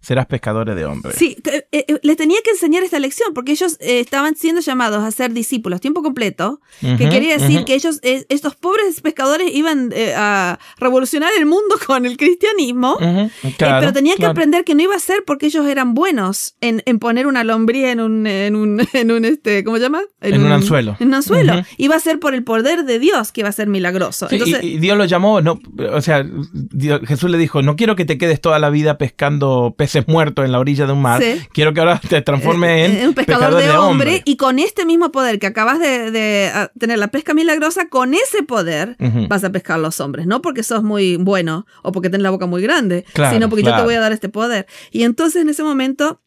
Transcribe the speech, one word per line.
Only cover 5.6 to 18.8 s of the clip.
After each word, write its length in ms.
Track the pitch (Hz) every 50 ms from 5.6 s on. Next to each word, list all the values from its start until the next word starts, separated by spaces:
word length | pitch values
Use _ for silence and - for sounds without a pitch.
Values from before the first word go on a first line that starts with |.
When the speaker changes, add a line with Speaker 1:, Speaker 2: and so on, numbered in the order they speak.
| 226 190 180 180
Speaker 2:
tiempo 200 | - 269 302 349 302
completo, 580 | 311 262 247 226 202 - - 165 202 277 294 _ _ _ -
que 120 | - 131 123
Speaker 1:
Ujú, 160 | 117 123 147
Speaker 2:
quería 260 | 160 - 294 330 311
decir 200 | 294 139 139 147 160
Speaker 1:
ujú. 60 | -
Speaker 2:
que 100 | - 262
ellos, 240 | 277 - 330 311 294 -
eh, 220 | 247 254 269 254 _
estos 260 | 269 285 - 302 285
pobres 460 | _ - 349 381 440 427 392 320 -
pescadores 500 | - 311 311 - 269 269 294 320 370 349 -
iban, 380 | 277 302 330 311 277 254 240 -
eh, 220 | - 226 202 127
a 440 | 123 208 208 208 196 185 175 170 - - - - _
revolucionar 520 | 247 254 254 262 262 254 - 294 302 339 427
el 100 | 415 311
mundo 280 | 294 320 381 427 403 415 -
<laughs> 60 | -
con 200 | - 269 254 247
el 100 | 247 247
cristianismo, 800 | 262 294 294 359 349 - 415 440 403 302 240 240 247 247 254 311
Speaker 1:
Ujú, 360 | - 170 170 175 190 208 220 - - - 131
Speaker 2:
eh, 60 | - -
Speaker 1:
claro, 220 | 160 147 135 131
Speaker 2:
pero 120 | - - -
tenían 240 | 277 269 302 381
Speaker 1:
claro. 120 | 381 - - 330
Speaker 2:
que 40 | 349
aprender 260 | 330 302 302 349 370
que 100 | - 311
no 60 | 285 330
iba 120 | 370 403
a 60 | 370
ser 240 | - - 370 415 403
porque 200 | - 294 277 302
ellos 200 | 302 302 320 294
eran 280 | 285 277 277 262 247 233
buenos 600 | 247 330 392 330 240 196 185 196 - - - _ _
en, 220 | - 240 226 220 -
en 120 | - 247 214
poner 260 | 220 233 233 247 262
una 160 | 285 269 247 233
lombriz 440 | 220 226 220 226 226 233 269 269
en 140 | 254 247 226
un, 260 | 226 220 220 220 214 214
en 260 | 196 196 196 208 208
un, 260 | 214 214 214 208 208